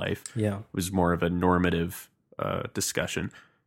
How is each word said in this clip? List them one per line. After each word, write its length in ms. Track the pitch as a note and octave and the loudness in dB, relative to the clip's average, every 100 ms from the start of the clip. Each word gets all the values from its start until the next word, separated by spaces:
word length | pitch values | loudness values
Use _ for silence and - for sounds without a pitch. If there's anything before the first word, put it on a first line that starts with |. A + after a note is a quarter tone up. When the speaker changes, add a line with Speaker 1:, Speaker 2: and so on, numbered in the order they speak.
Speaker 1:
life. 220 | F#2+ G2+ - A#2 | -4 -6 -6 -2
Speaker 2:
Yeah. 220 | G#2 G2 | -2 -2
Speaker 1:
It 80 | - | -6
was 180 | G2 F2+ | -4 -2
more 220 | F#2+ F2 | 2 2
of 80 | E2+ | 4
a 80 | E2+ | 2
normative, 800 | F2+ F2+ F2+ F2+ E2+ F2 - - _ _ - | 2 4 4 4 2 -2 -6 -16 _ _ -6
uh, 240 | - F#2 - | -4 -4 -4
discussion. 580 | - - - F2+ - - - - _ | -4 -2 -2 -2 -4 -6 -8 -20 _